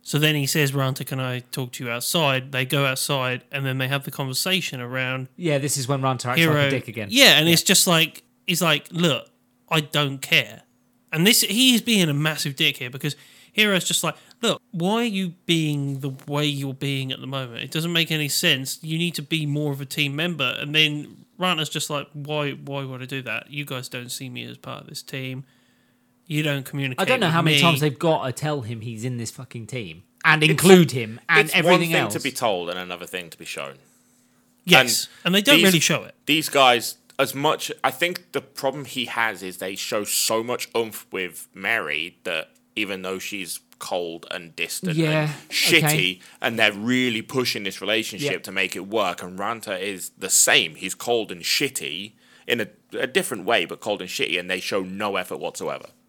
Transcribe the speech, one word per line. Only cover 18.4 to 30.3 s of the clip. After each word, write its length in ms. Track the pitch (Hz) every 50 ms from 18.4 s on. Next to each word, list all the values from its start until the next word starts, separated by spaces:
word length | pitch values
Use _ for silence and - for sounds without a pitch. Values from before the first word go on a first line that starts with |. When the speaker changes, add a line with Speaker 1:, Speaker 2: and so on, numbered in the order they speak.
| - 175 147 131 135 135 - -
Speaker 1:
You 160 | - 156 160 160
need 160 | 170 175 160
to 60 | -
be 240 | 147 _ 165 160 151
more 260 | 147 143 147 151 147
of 80 | 139 135
a 60 | 143
team 280 | 135 - - 147 139 139
member." 400 | 147 165 180 170 143 131 123 - -
And 140 | 143 147 147
then 500 | 156 156 151 151 147 143 - - - - _ _ -
Ranta's 280 | 180 185 175 156 156 -
just 180 | - 156 - -
like, 160 | 151 143 147 -
"Why, 380 | - 147 139 143 151 151 147 143
why 320 | 139 143 143 139 139 139 135
would 180 | 131 131 123
I 40 | 127
do 140 | 127 143 135
that? 280 | 120 120 107 113 - -
You 140 | 143 143 143
guys 240 | 143 135 127 123 -
don't 220 | - 127 123 123
see 160 | - - 135 127
me 160 | 123 123 117
as 140 | 120 120 -
part 240 | - 131 123 -
of 60 | - -
this 140 | - -
team. 420 | - - - 135 131 131 131 131 135 _ _ _ _ _ _ _ _ _ _ _ _ _ _ _ _
You 160 | - 151 151
don't 220 | 156 151 143 139 127
communicate 340 | - - 143 139 131 127 -
Speaker 2:
I 40 | - -
don't 120 | 254 254
know 60 | 214 165
Speaker 1:
with 40 |
Speaker 2:
how 100 | 160 170
many 140 | 165 156 151
Speaker 1:
me." 60 | 143
Speaker 2:
times 180 | 165 170 160 135
they've 180 | 151 151 127 -
got 280 | - 165 160 - 104
to 60 | 131
tell 280 | 120 - 143 151 151 143
him 220 | 117 104 120 110
he's 200 | 107 123 113 107 113
in 120 | 127 123
this 140 | 117 117 107
fucking 360 | - - 127 _ - 120 110
team 360 | - - 127 107 85 78 87 - _ _ _ -
and 180 | 160